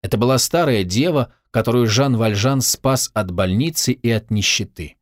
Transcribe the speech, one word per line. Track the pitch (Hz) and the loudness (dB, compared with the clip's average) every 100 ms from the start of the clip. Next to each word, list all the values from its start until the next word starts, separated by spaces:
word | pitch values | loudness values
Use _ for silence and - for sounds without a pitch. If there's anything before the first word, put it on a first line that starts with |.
Это | 101 - | -2 0
была | 120 131 | 2 2
старая | - 165 165 113 | 2 0 2 2
дева, | 92 101 165 151 117 _ _ | 0 0 2 0 -2 _ _
которую | 120 110 123 117 | -2 0 2 2
Жан | 107 139 117 | 2 2 2
Вальжан | 113 101 123 135 | 0 0 0 0
спас | 123 - 131 131 - | -2 -2 -2 -2 -2
от | 110 95 | -4 -4
больницы | 87 92 98 160 160 - | -2 0 0 0 -2 -2
и | 123 117 | 0 0
от | 110 - | -2 -2
нищеты. | 104 - - 98 - 78 _ | -2 0 -2 -4 -10 -16 _